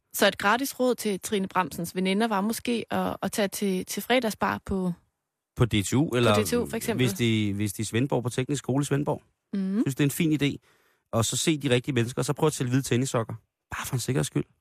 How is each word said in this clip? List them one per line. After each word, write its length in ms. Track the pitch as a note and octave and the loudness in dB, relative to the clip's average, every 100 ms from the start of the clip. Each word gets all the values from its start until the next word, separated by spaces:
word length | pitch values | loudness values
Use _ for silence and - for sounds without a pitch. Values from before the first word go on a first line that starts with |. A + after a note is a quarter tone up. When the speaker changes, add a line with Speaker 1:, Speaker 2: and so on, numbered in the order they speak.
| _ | _
Speaker 1:
Så 160 | - G3+ | 2 2
et 100 | - | 4
gratis 420 | G3+ A#3 C#4 - | 2 2 0 -2
råd 140 | B3+ | 0
til 260 | A#3+ G#3+ F#3 | 0 -2 -4
Trine 280 | - G#3 F#3+ | -2 -2 -2
Bramsens 460 | - F#3 - E3+ | -2 -2 -4 -6
veninder 340 | F#3 F#3 F#3+ A3+ | -2 0 0 0
var 120 | G3+ | 0
måske 440 | G#3 A3+ - A#3 - | -2 -2 -2 -4 -2
at, 240 | G3 F#3 - | -2 -2 -2
at 100 | G3 | -4
tage 160 | - G3 | -2 -2
til, 380 | - G3+ F#3 F#3+ | -2 -2 -2 -4
til 160 | - | -8
fredagsbar 580 | - B3+ A#3+ - G3+ G3+ - | 0 2 2 -2 -2 -2 -4
på 260 | G3 F#3 E3+ _ _ _ _ _ - | -2 -2 -4 _ _ _ _ _ 0
Speaker 2:
På 80 | |
D 200 | A#2+ G#2+ | 2 2
T 80 | F#2+ | 2
U, 160 | A#2 E3 | 2 2
Speaker 1:
på 60 | B2 | 4
Speaker 2:
eller 180 | A#2 | 4
Speaker 1:
D 120 | G#2 G#2+ | 4 4
T 60 | |
U, 140 | A#3+ - | 0 0
for 60 | A3+ | -4
eksempel. 300 | - B2 B2+ | -2 2 0
Speaker 2:
hvis 120 | G3 | 2
de, 340 | A#2 A2 G#2 | 2 2 2
hvis 200 | G2+ G#2+ | 0 -2
de 80 | - | -2
er 40 | |
i 20 | G#2+ | -2
Svendborg, 360 | A2 B2+ C3 | 0 0 0
på 60 | A#2+ | -2
Teknisk 300 | - C3 C#3+ | -2 -2 -4
Skole 240 | - B2+ | 0 0
i 20 | |
Svendborg. 380 | C#3+ C#3 D3 C#3+ - _ _ | 0 0 0 -4 -8 _ _
Speaker 1:
Mhm. 280 | G3 F#3+ G3 | -4 -2 0
Speaker 2:
Synes, 120 | C#3+ | 0
det 60 | C3 | 0
er 60 | C#3+ | 0
en 40 | |
fin 320 | - E3 D3+ | 2 2 2
idé. 140 | C#3+ - - _ _ _ _ | 0 -4 -12 _ _ _ _
Og 120 | A2+ | 0
så 120 | A2 B2+ | 0 0
se 220 | - D#3 | 0 0
de 120 | C#3 | 2
rigtige 240 | B2 B2 | 2 2
mennesker, 260 | B2+ A2+ - | 0 0 -2
og 20 | B2+ | -4
så 60 | |
prøv 140 | D3 D#3 | 0 0
at 60 | |
sælge 160 | - B2+ | 0 0
hvide 120 | C3 | 0
tennissokker. 520 | C3+ A#2+ C3+ B2+ A2 A2+ - _ _ | 2 0 2 -2 -4 -8 -14 _ _
Bare 160 | - - | -10 -4
for 80 | |
en 60 | C3 | -4
sikkerheds 260 | - C3 C#3+ | -2 0 0
skyld. 180 | - - _ | -2 -4 _